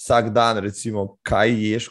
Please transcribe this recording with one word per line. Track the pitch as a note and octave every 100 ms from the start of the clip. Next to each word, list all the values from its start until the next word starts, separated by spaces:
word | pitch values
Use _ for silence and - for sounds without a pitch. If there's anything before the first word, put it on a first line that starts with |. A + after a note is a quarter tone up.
Vsak | - A#2+ A2+
dan, | A2 A#2 A2
recimo, | G2+ G2+ A2+ G#2+ G2 _
kaj | - G#2 A2
ješ, | A2+ G#2+ A2+ -